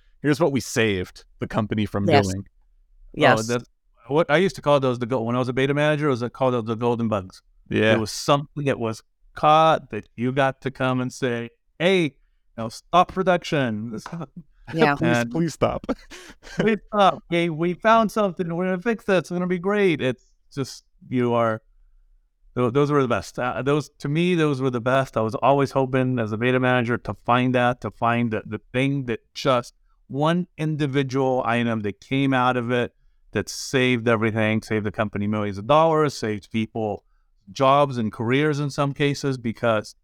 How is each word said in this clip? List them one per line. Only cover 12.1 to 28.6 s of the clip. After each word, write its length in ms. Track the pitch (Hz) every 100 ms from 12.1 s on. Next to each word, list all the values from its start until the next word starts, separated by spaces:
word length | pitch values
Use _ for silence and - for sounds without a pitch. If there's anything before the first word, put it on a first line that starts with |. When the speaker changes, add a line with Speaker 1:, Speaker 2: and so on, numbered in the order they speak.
| - _ _ _ -
Speaker 3:
know, 120 | 113
stop 420 | - - 175 175
production." 840 | 185 185 175 - 151 123 107 117 190
<laughs> 40 | - 170 160 175 - _ -
Speaker 2:
Yeah. 200 | 165 151
Speaker 1:
<laughs> 20 | 143
Please, 220 | 120 120
Speaker 3:
And 120 | 120
Speaker 1:
please 240 | 160 165
stop. 320 | - 117 123 - - - -
<laughs> 200 | - - - -
Speaker 3:
"Please 220 | 202 214 -
stop. 340 | 208 190 143 -
Hey, 200 | 170 170
we 240 | 151 175
found 360 | 170 226 226 220
something. 420 | 226 202 165 175 170
We're 80 |
gonna 180 | 185 185
fix 220 | 233 226
this. 140 | - 185
It's 100 | -
gonna 160 | 180 180
be 140 | 185
great." 400 | 185 208 190 175
It's 240 | 127 123 _ _ _
just, 300 | 143 131 - _ _ -
you 260 | 127 120
are, 280 | 117 113 110 _ _ _ _ _ _ _ _ _
tho-, 160 | 123 123
those 200 | 135 143
were 100 | 147
the 60 | 127
best. 320 | 104 - -
Uh, 240 | 123 117
those, 280 | 127 147 143 -
to 100 | 143
me, 260 | 156 175
those 260 | 175 151 131
were 100 | 135
the 100 | 120
best. 360 | 123 135 131 -
I 40 |
was 160 | 110 127
always 340 | 127 143 135
hoping 480 | 135 131 131 127 123
as 140 | 107
a 40 | 107
beta 220 | 123 127
manager 400 | 127 127 117 113
to 160 | - 101
find 300 | - 123 127
that, 260 | 123 123 127
to 100 | 110
find 400 | - 117 120 117
the, 100 | 107
the 160 | 110 104